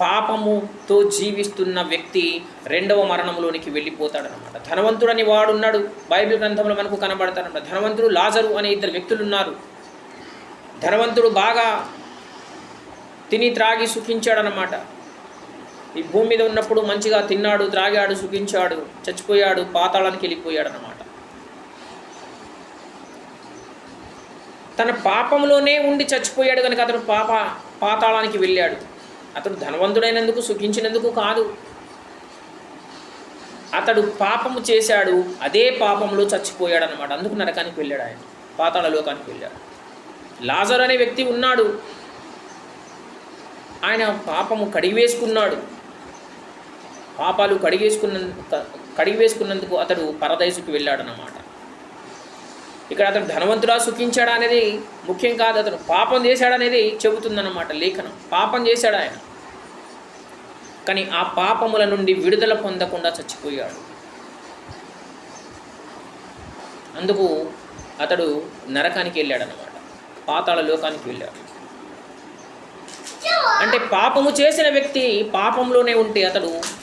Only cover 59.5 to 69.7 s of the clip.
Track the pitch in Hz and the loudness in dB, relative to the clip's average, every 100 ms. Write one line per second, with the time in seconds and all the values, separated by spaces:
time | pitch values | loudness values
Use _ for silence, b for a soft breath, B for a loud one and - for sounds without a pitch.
59.5 | - - - - - - - - - - | -18 -18 -20 -20 -20 -20 -20 -20 -20 -20
60.5 | - - - - 196 170 170 180 175 190 | -20 -20 -10 -4 -2 -2 -2 -2 0 0
61.5 | 220 226 214 202 202 190 185 175 214 220 | 2 2 2 2 2 2 2 4 4 4
62.5 | 214 208 185 175 175 170 165 139 - 147 | 2 -2 -4 -4 -2 -2 -4 -10 -10 -8
63.5 | 139 101 - - - - - - - - | -6 -8 -10 -16 -18 -20 -20 -20 -20 -18
64.5 | - - - - - - - - - - | -18 -18 -18 -18 -20 -20 -20 -18 -18 -18
65.5 | - - - - - - - - - - | -20 -20 -20 -20 -20 -20 -20 -20 -18 -18
66.5 | - - - - 151 190 196 185 156 160 | -16 -18 -18 -16 -6 0 2 2 0 -4
67.5 | - - - - - 156 175 165 147 170 | -10 -18 -18 -14 -6 0 0 0 -2 -6
68.5 | - 131 139 165 185 175 170 143 123 - | -14 -6 -2 0 -2 -4 -2 -2 -2 -4
69.5 | - 65 | -10 -16